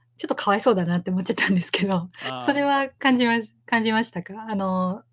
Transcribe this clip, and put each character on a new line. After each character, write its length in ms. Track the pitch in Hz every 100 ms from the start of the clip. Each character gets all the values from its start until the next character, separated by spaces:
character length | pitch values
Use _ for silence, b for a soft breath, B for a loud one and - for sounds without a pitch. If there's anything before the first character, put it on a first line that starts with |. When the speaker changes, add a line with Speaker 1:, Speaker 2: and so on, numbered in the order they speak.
| _ -
Speaker 1:
ち 80 |
ょ 20 | -
っ 20 |
と 80 | -
か 140 | -
わ 60 | 202
い 40 |
そ 120 | 247
う 20 |
だ 100 | 190
な 140 | 170 175
っ 40 |
て 80 | 185
思 100 | 185
っ 20 |
ち 60 | 185
ゃ 20 |
っ 40 | -
た 140 | -
ん 40 |
で 60 | 185
す 120 | -
け 140 | - 196
ど、 80 |
Speaker 2:
あ 160 | 185 175 B
あ。 180 | B 254
Speaker 1:
そ 100 | -
れ 100 | 285
は 260 | 285 277 269
感 260 | - 269 247
じ 100 | 240
ま-、 140 | 233 214 _ -
感 160 | 233
じ 100 | 226
ま 120 | 226
し 60 | 233
た 120 | 175
か？ 240 | 180 202 220
あ 60 |
の、 480 | 202 190 185 185 196 -